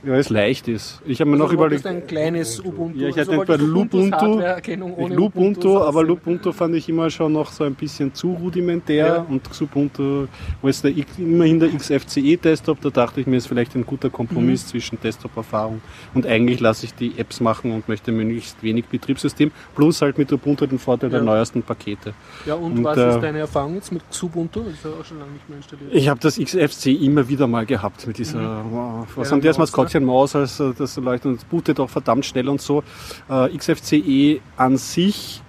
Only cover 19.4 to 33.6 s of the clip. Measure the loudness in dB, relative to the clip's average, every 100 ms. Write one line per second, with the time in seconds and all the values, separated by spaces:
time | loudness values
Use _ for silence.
19.4 | 0 0 -16 2 2 4 0 2 0 0
20.4 | 0 0 0 -2 0 0 0 0 2 2
21.4 | 2 -2 -4 -8 -6 -10 -10 -14 -18 -14
22.4 | -6 -6 -2 -2 0 4 4 4 0 -4
23.4 | -4 -4 -4 -6 -8 -12 -10 -10 -6 -6
24.4 | -6 -6 -10 -10 -12 -12 -14 -16 -16 -18
25.4 | -18 -20 -18 -18 0 2 2 2 0 0
26.4 | -2 0 0 0 0 2 4 4 2 2
27.4 | 2 0 0 -2 -2 -8 -12 -8 -6 -6
28.4 | -6 -6 -8 -8 -6 -8 -10 -8 0 4
29.4 | 4 4 2 2 2 2 2 4 4 2
30.4 | -2 -2 -4 -2 -6 -4 -4 -2 -2 -4
31.4 | -4 -4 -2 -2 -2 -2 0 0 0 -4
32.4 | -2 -4 0 -2 -2 -16 -16 -18 -4 0
33.4 | 0 0